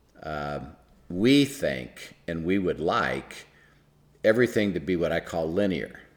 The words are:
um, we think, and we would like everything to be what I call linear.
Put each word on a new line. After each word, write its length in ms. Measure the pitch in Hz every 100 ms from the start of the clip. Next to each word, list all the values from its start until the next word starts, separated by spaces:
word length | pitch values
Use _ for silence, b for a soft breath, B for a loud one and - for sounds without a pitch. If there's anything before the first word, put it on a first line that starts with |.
| _ -
um, 460 | 76 76 73 73 64 - _ _ -
we 360 | 90 117 143
think, 720 | 139 - 76 65 62 - - - -
and 160 | 82
we 140 | 82 101
would 220 | 87 71
like 640 | 82 113 69 67 - - - b b b b _ _ _
everything 480 | 107 113 120 120 101
to 60 | 85
be 140 | 76 87
what 140 | 82
I 60 | 82
call 300 | - 85 80
linear. 460 | 90 101 80 50 - -